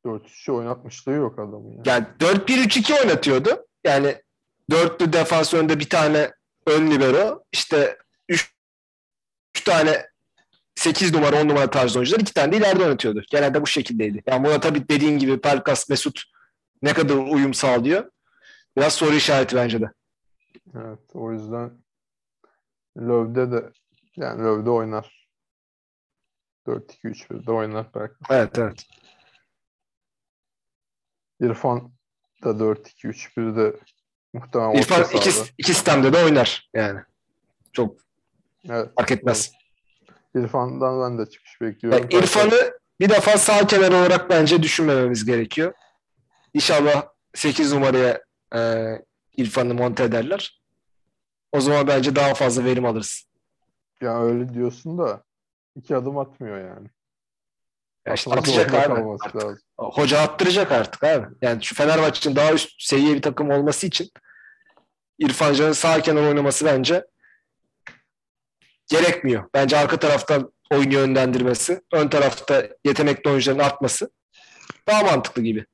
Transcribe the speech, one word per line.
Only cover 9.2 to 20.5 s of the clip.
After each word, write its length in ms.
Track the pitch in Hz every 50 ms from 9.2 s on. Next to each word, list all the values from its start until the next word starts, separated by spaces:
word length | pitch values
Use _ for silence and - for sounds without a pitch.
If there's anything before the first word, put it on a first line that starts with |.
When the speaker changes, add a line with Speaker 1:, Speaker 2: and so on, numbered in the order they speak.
| _ _ _ _ _ _ _
Speaker 2:
üç 80 | - -
tane 440 | 202 175 160 156 156 156 - - - _ _ _ _ _ _ _ _ _ _ _ _ _ -
sekiz 320 | - 170 151 - 196 175 160
numara, 280 | 160 147 143 143 151
on 60 | 151 151
numara 220 | 147 143 139 127
tarzı 280 | - 135 127 123 107 123
oyuncular, 220 | 123 123 - 226
iki 140 | 196 - -
tane 180 | 160 143 147
de 40 | 185
ileride 280 | 214 214 196 190 185 185
oynatıyordu. 380 | 160 135 - - 117 104 107 98 _
Genelde 320 | - 147 143 139 131 147
bu 40 | 147
şekildeydi. 560 | - - 151 123 - 120 110 110 107 101 104 _
Yani 180 | - 131 127 135
buna 140 | 147 151 143
tabii 280 | - 160 151 147 131 -
dediğin 300 | 151 139 147 151 151 143
gibi 220 | 135 131 135 127
Pelkas, 480 | - 147 143 131 - - 135 - - -
Mesut 340 | 139 123 - - - - - _ _ _ _ _ _ _ _ _ _ _
ne 100 | - 147
kadar 220 | 147 160 160 139 143
uyum 380 | 139 135 135 156 139 139 135 123
sağlıyor? 560 | - - 135 127 120 120 139 170 202 240 - _ _ _ _ _ _ _ - - _ _ _ _
Biraz 160 | 135 143 156
soru 220 | 147 - 165 151 147
işareti 420 | 147 - - 147 135 131 - 123
bence 240 | 123 120 117 113 113
de. 100 | 113 107 _ _ _ _ _ _ _ _ _ _ _ _